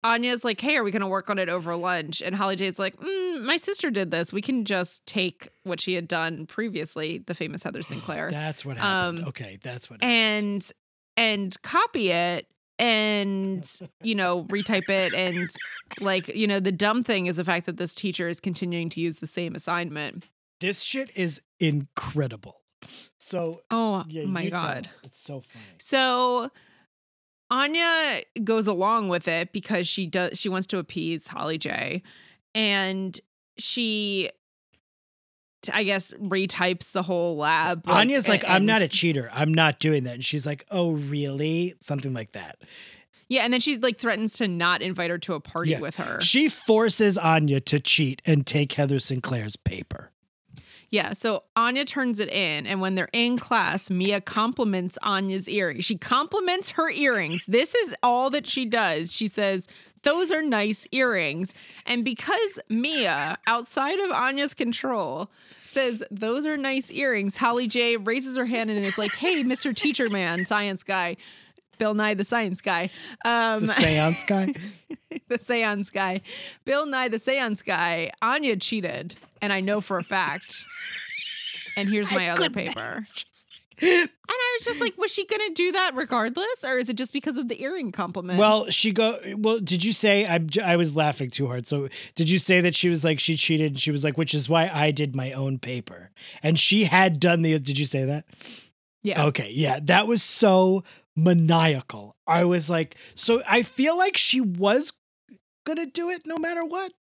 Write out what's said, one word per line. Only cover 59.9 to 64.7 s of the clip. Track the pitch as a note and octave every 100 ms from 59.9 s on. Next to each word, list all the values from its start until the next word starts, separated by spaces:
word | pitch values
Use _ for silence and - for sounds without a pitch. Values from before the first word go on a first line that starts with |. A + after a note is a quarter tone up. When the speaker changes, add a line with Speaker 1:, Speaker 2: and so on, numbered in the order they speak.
| _
Speaker 1:
"Those | C#4+ D#4+ F4
are | D#4+
nice | D#4 A3 G#3 G#3+ -
earrings." | C4 B3+ G#3 D#3 D#3 F#3 - - -
And | - A#3+
because | A#3 A#3 - G4+ G#4+ - -
Mia, | A3+ C4+ D#4 G#3 C#3+ D3 - -
outside | A#3 A#3+ - C4+ F4
of | G4
Anya's | - B3 C4+ C#4+
control, | - A#3+